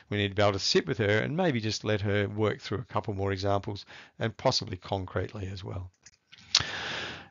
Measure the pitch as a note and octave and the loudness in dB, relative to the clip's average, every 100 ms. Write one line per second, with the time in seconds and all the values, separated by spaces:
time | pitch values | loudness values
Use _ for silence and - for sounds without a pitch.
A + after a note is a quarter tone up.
0 | - G#2 G2+ G2 G#2 G2 - F#3+ D#3+ B2+ | -4 0 0 4 4 4 2 2 2 2
1 | G#2 G#2+ B2 D#3 F3+ A#2+ G#2+ - A2 G#2+ | 4 4 2 2 2 2 0 -2 0 0
2 | G2+ G2+ G2 G#2 G#2+ B2 - G2 - G#2+ | 2 2 0 2 0 0 -4 -4 -2 -4
3 | G#2+ G2 G2 F#2+ G2 G2+ G#2+ G2+ - - | -2 -2 0 0 2 2 0 -8 -12 -18
4 | - - A2+ - C3 - G2 G2 - G2 | -20 -4 -4 2 2 2 -2 -8 -4 -4
5 | F#2 - F#2+ G#2+ F#2+ G2 G#2+ G2+ F#2 - | -2 -4 -4 -6 -8 -8 -8 -8 -10 -14
6 | - _ _ - - - - - - - | -20 _ _ -20 0 2 2 -4 -6 -6
7 | - - - | -6 -10 -14